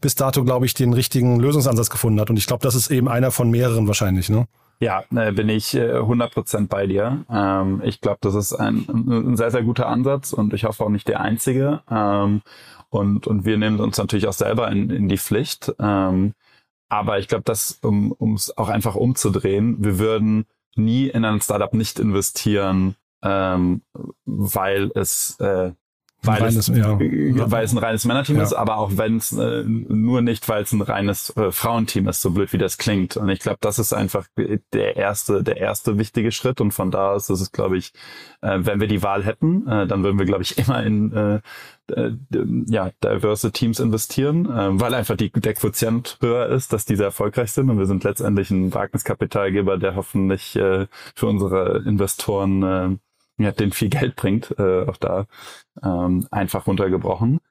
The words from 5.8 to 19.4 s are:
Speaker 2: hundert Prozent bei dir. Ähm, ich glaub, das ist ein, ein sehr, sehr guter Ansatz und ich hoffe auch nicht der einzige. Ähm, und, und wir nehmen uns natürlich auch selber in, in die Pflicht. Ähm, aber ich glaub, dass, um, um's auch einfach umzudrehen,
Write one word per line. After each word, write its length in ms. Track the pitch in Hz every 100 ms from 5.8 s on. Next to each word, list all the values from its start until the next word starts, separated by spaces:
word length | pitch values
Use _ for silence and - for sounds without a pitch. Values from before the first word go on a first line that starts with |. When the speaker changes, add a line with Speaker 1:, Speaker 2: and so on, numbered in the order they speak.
| 117 123
Speaker 2:
hundert 340 | 113 120 117
Prozent 360 | - 107 107 101
bei 180 | 98 101
dir. 380 | 98 110 143 -
Ähm, 540 | 113 98 98 95 98
ich 160 | - -
glaub, 200 | 107 101
das 160 | 104 101
ist 160 | 101
ein, 340 | - 110 110 -
ein 480 | 113 120 117 127 117
sehr, 140 | 117
sehr 140 | 123
guter 240 | 117 117 113
Ansatz 440 | 117 127 139 -
und 220 | - 107
ich 100 | 104
hoffe 200 | 110 107
auch 40 | 107
nicht 200 | 104 -
der 120 | 107
einzige. 600 | - 113 - 127 139 151 -
Ähm, 520 | 113 104 101 101 104 - - - - -
und, 360 | 107 101 101 -
und 180 | 107
wir 140 | 101 107
nehmen 220 | 107 107
uns 180 | 107 -
natürlich 300 | 98 107 104
auch 60 |
selber 360 | 95 104 110 110
in, 180 | 101 104
in 180 | - 101
die 100 | 98
Pflicht. 560 | - 104 143 - - -
Ähm, 540 | 104 101 95 92 101 - _ _ _ _ _
aber 300 | 104 104 101
ich 80 | 98
glaub, 180 | 113
dass, 360 | - 110 - -
um, 300 | 113 104 104
um's 440 | - 113 104 - -
auch 120 | 107
einfach 260 | 107 110
umzudrehen, 840 | 98 120 127 110 95